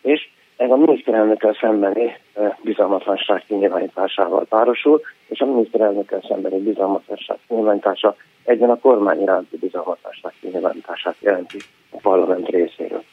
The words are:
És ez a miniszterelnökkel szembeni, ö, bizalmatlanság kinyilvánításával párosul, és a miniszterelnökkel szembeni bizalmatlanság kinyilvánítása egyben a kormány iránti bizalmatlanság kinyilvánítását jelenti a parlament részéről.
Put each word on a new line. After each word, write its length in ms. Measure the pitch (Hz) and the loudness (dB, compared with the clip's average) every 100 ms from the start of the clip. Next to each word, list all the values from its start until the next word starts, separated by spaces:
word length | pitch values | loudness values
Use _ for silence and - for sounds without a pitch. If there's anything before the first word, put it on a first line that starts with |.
És 260 | 123 151 - _ _ - | 0 -2 -2 _ _ -4
ez 120 | 127 | 2
a 60 | 131 | 4
miniszterelnökkel 800 | 156 139 - 113 107 107 107 107 | 4 4 0 2 2 2 0 0
szembeni, 580 | 113 104 98 104 120 - _ | 0 2 2 0 -2 -4 _
ö, 140 | 104 104 - | -2 -2 -2
bizalmatlanság 800 | - 104 95 95 - 95 - 95 - | -6 0 0 0 -2 -4 -2 -2 -2
kinyilvánításával 960 | 101 98 90 90 - 92 - 90 95 - | -2 0 -2 -4 -4 -4 0 0 0 2
párosul, 560 | 110 120 120 - 156 - - _ | 2 2 2 4 2 2 -20 _
és 120 | 113 | -4
a 60 | 135 | 0
miniszterelnökkel 800 | 127 113 113 107 101 98 98 - | 0 0 2 2 0 -4 -6 -4
szembeni 300 | 101 92 95 | -4 -2 -2
bizalmatlanság 800 | 104 98 98 98 - 104 - - _ | -2 -2 -2 -2 -6 -14 -8 -10 _
kinyilvánítása 680 | 113 107 101 101 95 - - _ _ | -2 0 2 0 -2 -6 -8 _ _
egyben 260 | - 120 120 | -2 2 2
a 100 | 117 | 4
kormány 420 | 135 117 101 80 | 4 4 2 0
iránti 360 | 98 92 87 80 | 0 0 -2 -8
bizalmatlanság 760 | 90 90 85 85 - - 87 _ | -6 -6 -6 -8 -10 -14 -16 _
kinyilvánítását 760 | 92 90 82 87 - 85 90 - | -10 -4 -4 -6 -12 -8 -8 -4
jelenti 380 | 104 92 87 101 - _ _ | -2 -2 -6 -16 -18 _ _
a 80 | - | -4
parlament 480 | 104 95 87 92 87 | 0 2 2 -2 -2
részéről. 540 | 90 82 - - - - | -2 -2 -4 -10 -10 -12